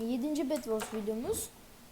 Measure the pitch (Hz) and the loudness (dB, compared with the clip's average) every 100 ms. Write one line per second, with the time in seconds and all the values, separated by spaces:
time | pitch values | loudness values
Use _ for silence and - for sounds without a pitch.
0 | 226 247 294 302 269 302 240 220 - 220 | 0 2 2 2 2 2 2 0 0 -2
1 | 208 220 302 453 - - - - - | 0 0 0 0 -2 -10 -20 -18 -18